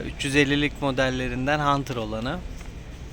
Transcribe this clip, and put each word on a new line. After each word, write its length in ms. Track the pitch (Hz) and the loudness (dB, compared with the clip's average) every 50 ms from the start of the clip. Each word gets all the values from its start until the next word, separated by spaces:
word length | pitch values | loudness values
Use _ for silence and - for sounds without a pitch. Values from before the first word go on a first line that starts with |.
| - | -4
üç 180 | - - - - | -6 -6 -4 -2
yüz 120 | 139 135 | 2 4
ellilik 460 | 147 143 135 143 143 147 143 - - | 6 6 6 6 4 2 0 0 0
modellerinden 760 | 147 139 131 135 135 131 127 127 127 123 123 123 131 139 147 151 | -2 0 2 2 2 2 2 0 -2 -2 -2 -2 0 2 2 2
Hunter 380 | 147 143 143 139 135 - 131 | 4 4 4 2 2 -2 -2
olanı. 420 | 120 110 107 107 110 117 131 165 185 - - - - - - - - - - - - - - | -4 -2 -2 -2 -2 -2 -4 -4 -4 -6 -8 -10 -10 -10 -10 -12 -12 -12 -12 -12 -12 -12 -12